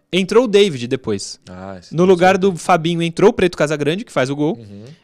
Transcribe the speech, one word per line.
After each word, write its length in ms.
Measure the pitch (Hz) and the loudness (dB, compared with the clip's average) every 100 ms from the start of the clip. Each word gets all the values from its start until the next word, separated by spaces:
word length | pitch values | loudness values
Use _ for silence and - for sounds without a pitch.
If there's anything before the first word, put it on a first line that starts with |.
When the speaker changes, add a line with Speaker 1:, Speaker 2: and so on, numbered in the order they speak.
| _ 175 | _ -4
Speaker 1:
Entrou 280 | 185 202 | 2 2
o 20 | 254 | 4
David 400 | 196 202 135 120 | 4 2 0 -4
depois. 540 | 131 - 101 - - - | -6 -4 -6 -8 -16 -20
Speaker 2:
Ah, 260 | 92 95 95 | -16 -14 -16
esse 120 | - | -10
Speaker 1:
No 120 | 151 185 | 0 2
Speaker 2:
não 60 | |
Speaker 1:
lugar 240 | 180 180 190 | 4 4 4
Speaker 2:
sei. 20 | |
Speaker 1:
do 180 | 196 170 | 0 -2
Fabinho 460 | - 175 160 170 | 0 0 0 -2
entrou 280 | 170 165 185 | -4 2 2
o 20 | |
Preto 260 | 240 180 - | 2 -2 0
Casagrande, 460 | 147 151 143 180 | -2 -2 -2 -4
que 80 | 240 | -4
faz 180 | - 131 | -2 -2
o 60 | 143 | -2
gol. 200 | 147 139 | -4 -4
Speaker 2:
Uhum. 280 | 101 101 113 160 | -12 -20 -20 -20